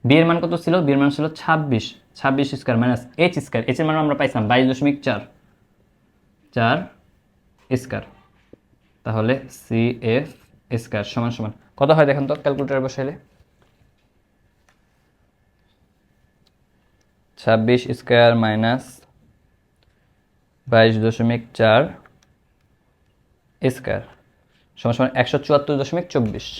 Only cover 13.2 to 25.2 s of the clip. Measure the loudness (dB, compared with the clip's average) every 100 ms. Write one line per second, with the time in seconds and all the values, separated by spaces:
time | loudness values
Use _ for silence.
13.2 | _ _ _ _ _ _ _ _ _ _
14.2 | _ _ _ _ _ _ _ _ _ _
15.2 | _ _ _ _ _ _ _ _ _ _
16.2 | _ _ _ _ _ _ _ _ _ _
17.2 | _ _ 0 2 4 2 0 -8 0 4
18.2 | 6 4 0 0 0 -2 -6 -20 _ _
19.2 | _ _ _ _ _ _ _ _ _ _
20.2 | _ _ _ _ 0 4 4 4 0 0
21.2 | -2 -2 -6 0 4 4 2 -6 -20 _
22.2 | _ _ _ _ _ _ _ _ _ _
23.2 | _ _ _ _ -4 -4 -6 -8 -8 -20
24.2 | _ _ _ _ _ -6 -4 0 0 0